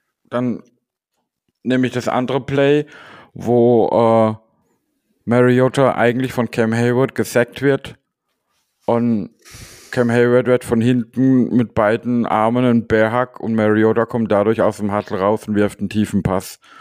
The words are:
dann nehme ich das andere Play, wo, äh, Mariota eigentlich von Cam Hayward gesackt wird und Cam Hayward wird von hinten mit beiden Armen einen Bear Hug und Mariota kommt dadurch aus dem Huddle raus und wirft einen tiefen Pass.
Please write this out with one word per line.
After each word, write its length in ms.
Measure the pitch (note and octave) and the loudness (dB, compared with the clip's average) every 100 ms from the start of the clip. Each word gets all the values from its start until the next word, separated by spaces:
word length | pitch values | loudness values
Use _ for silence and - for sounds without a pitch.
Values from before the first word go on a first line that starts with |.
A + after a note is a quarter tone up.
| _ _ _ | _ _ _
dann 340 | A#2+ B2 G2+ - _ _ _ _ _ _ _ _ _ | -6 -6 -8 -14 _ _ _ _ _ _ _ _ _
nehme 240 | B2 B2+ B2+ | -4 -2 -2
ich 60 | |
das 160 | B2+ - | -4 -4
andere 320 | B2 B2+ C3 | -4 -2 -4
Play, 460 | B2+ C#3 C#3 D3 D3 - - - - | -2 0 2 2 -2 -12 -20 -20 -20
wo, 560 | A#2 G2+ A#2+ A#2+ A#2+ F#2+ | -8 0 2 4 4 2
äh, 460 | G#2+ A#2 A2+ A2 A2 _ _ _ _ _ _ _ _ | 2 4 4 2 -2 _ _ _ _ _ _ _ _
Mariota 680 | - A#2+ B2 B2 B2+ C#3 B2+ | -2 2 4 4 2 2 0
eigentlich 380 | - A#2 A#2+ C3 | 2 0 0 -4
von 180 | - A2+ | -4 -4
Cam 240 | - A2 | -2 0
Hayward 400 | A2+ A#2+ B2 C3+ | 0 0 0 -2
gesackt 480 | - G#2 A#2+ A#2+ - | -4 -2 -2 -2 -2
wird 340 | C#3 C3+ - - _ _ _ _ _ _ _ _ - | -2 -2 -4 -20 _ _ _ _ _ _ _ _ -4
und 440 | A#2 A#2+ A2 - _ - - - - - | -2 0 -2 -6 _ -20 -20 -20 -20 -8
Cam 200 | B2+ A#2+ | -2 0
Hayward 360 | A#2+ A#2+ B2 A#2+ | 2 2 2 2
wird 180 | B2 | 0
von 160 | - A2+ | 0 0
hinten 760 | A#2+ B2+ A2 A#2+ C3 B2+ A2+ A#2 | 2 0 -2 -2 2 2 2 0
mit 180 | A2 | 0
beiden 520 | - G#2 A2+ A#2+ A#2+ - | 0 0 0 -2 -4 -2
Armen 380 | G#2+ A2 B2 | 0 0 0
einen 220 | B2+ A#2 G#2+ | 2 0 0
Bear 260 | A2 A2 | 0 2
Hug 280 | B2 B2 - | 0 -4 -6
und 140 | A2+ | -4
Mariota 520 | A2 G#2+ G#2+ A2 A2+ A2+ | 0 2 2 2 2 -2
kommt 240 | A#2+ G#2+ | -4 0
dadurch 300 | G2+ G#2 A2 | 0 0 0
aus 140 | G2 G2+ | 0 -2
dem 140 | G#2 | -4
Huddle 260 | G#2 - G2+ | -4 -4 -2
raus 280 | G2 G#2+ - | -2 -2 -4
und 60 | |
wirft 240 | G#2 G#2 - | -2 -2 -4
einen 80 | G2+ | -6
tiefen 340 | G#2+ G2+ G2+ | -4 -2 -2
Pass. 360 | F#2+ F#2+ - - _ - | -2 -4 -6 -16 _ -20